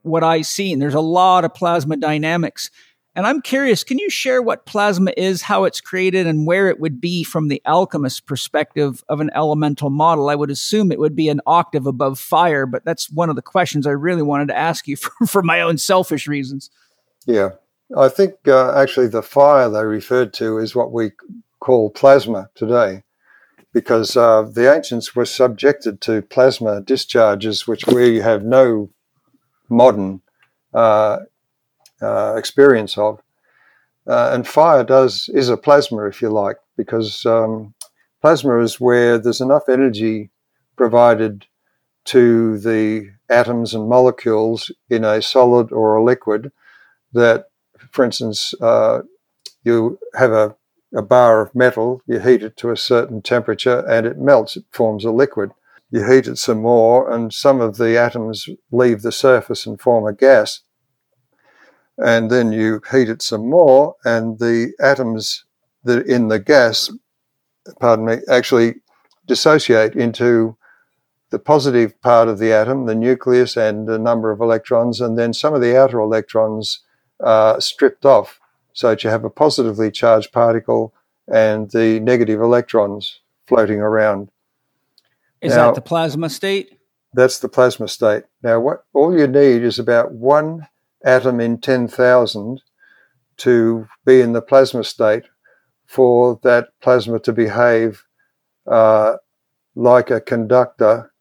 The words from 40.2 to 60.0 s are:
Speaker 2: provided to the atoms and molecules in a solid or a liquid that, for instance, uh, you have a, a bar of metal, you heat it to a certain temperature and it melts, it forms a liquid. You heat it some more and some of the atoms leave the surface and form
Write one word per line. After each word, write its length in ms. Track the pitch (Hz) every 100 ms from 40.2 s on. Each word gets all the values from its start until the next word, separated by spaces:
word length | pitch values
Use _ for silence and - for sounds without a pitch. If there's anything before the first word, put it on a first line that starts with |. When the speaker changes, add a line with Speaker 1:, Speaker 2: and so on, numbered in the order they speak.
| 104 _ _ _ _ -
Speaker 2:
provided 720 | 120 117 120 110 110 101 - _ _ _ _ _ -
to 540 | 131 120 117 113 107
the 520 | 107 110 110 110 98 98 -
atoms 460 | 120 120 120 113 113
and 140 | 107
molecules 840 | 123 127 117 - 110 110 113 - - -
in 160 | 117 110
a 160 | 107
solid 520 | - 135 123 123 113
or 240 | - 110 107
a 80 | 117
liquid 480 | 123 - 107 131 - _ _ _ _ _
that, 340 | 120 117 117 - _ _ _ _
for 140 | - 123
instance, 500 | - 120 104 - -
uh, 400 | 117 113 113 117 - _ _ _ - _ 117
you 340 | 117 113 - - -
have 180 | 127
a, 220 | 110 107 107 _ _ _ 120
a 80 |
bar 380 | 104 123 120 113
of 140 | 104 123
metal, 480 | 127 120 113 127 -
you 140 | 120
heat 220 | 107 117
it 140 | 107 -
to 120 | 120
a 60 | 110
certain 440 | - 120 120 110
temperature 640 | - 123 117 107 131 123 -
and 180 | 113 113
it 120 | 123
melts, 380 | 135 135 107 -
it 80 | -
forms 340 | - 117 107 110
a 60 |
liquid. 400 | 113 135 - 101 - _ _ _
You 140 | 120 104
heat 160 | 131 127
it 100 | 127
some 260 | - 110
more 480 | 113 120 113 120 131
and 220 | 117 113
some 280 | - 147 135
of 180 | 113 101
the 200 | 117 117
atoms 500 | 120 117 110 107 - - _
leave 320 | 120 123 110
the 100 | 110
surface 540 | - 135 127 - 107 -
and 140 | 104
form 260 | - 117